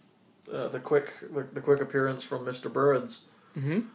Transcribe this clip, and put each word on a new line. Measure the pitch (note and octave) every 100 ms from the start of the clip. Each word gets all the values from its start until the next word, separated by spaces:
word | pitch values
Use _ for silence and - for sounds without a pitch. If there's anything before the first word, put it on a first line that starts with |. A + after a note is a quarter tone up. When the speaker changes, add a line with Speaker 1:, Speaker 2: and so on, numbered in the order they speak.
| _ _ _ _ -
Speaker 1:
uh, | C#3 B2
the | B2
quick, | - D3 C#3+ - -
the, | C#3+ C3
the | C#3+
quick | C#3+ C#3+
appearance | C3+ C#3 C3+ B2+
from | - B2+
Mister | B2 B2+ A#2
Burns. | C3+ C#3+ C3 A#2 - - - _ D3+
Speaker 2:
Mm-hmm. | C#3 F#3 A3+